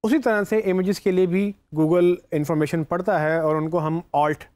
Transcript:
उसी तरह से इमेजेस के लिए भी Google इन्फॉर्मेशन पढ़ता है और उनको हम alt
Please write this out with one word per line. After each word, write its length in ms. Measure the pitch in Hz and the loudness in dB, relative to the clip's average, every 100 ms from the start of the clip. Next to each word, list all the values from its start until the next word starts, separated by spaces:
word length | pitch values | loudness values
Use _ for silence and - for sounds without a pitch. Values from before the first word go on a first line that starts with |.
उसी 160 | 214 302 | 2 0
तरह 240 | 254 214 | 2 0
से 160 | 196 214 | 0 0
इमेजेस 400 | 196 185 185 196 | 0 0 0 -2
के 120 | - | 0
लिए 160 | 185 185 | 2 2
भी 280 | 180 202 202 _ 147 | 2 -2 -6 _ -2
Google 400 | 156 175 175 175 _ | 2 4 4 0 _
इन्फॉर्मेशन 500 | 156 147 156 151 170 | -4 -2 -2 0 -2
पढ़ता 360 | 151 175 185 180 | -4 -4 0 0
है 240 | 151 165 | 0 0
और 120 | 156 156 | 0 0
उनको 220 | 156 170 | -2 -2
हम 260 | 156 160 - 143 | -2 -4 -4 -2
alt 260 | 151 147 - | 0 -2 -10